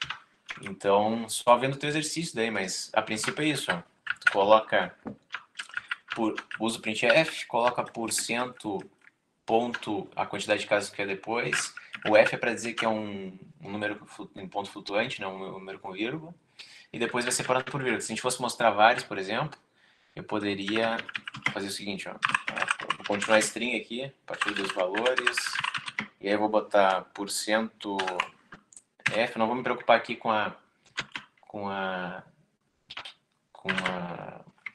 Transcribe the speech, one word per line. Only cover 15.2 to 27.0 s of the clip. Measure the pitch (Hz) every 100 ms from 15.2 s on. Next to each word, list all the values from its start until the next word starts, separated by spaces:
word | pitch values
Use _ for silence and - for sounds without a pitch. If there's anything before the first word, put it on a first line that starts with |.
né? | 98
Um | 95 95
número | 95 95 98
com | 98
vírgula. | 95 113 156 160 175 _ - - - -
E | 113
depois | 117 123 120
vai |
separando | 123 127 127 -
por | 143
vírgula. | 127 107
Se | -
a | 110
gente |
fosse | 127 123
mostrar | 123 - 117
vários, | 101 110 123
por | - 98
exemplo, | 95 113 151 - _ _ _ _ _ -
eu |
poderia | 95 107 104 98 98 110 113 113 - - - - -
fazer | 104 98
o |
seguinte, | - 101 95 87
ó. | - - - - - - - - -
Vou | -
continuar | 101 101 110
a |
string | - - 117 113
aqui, | - 117 139
a | - -
partir | 90 -
dos | 101 98
valores. | 98 92 98 123 127 123 - - - - - - - - _
E | 98
aí |
eu | 104
vou | 107
botar | 107 107 104 95 92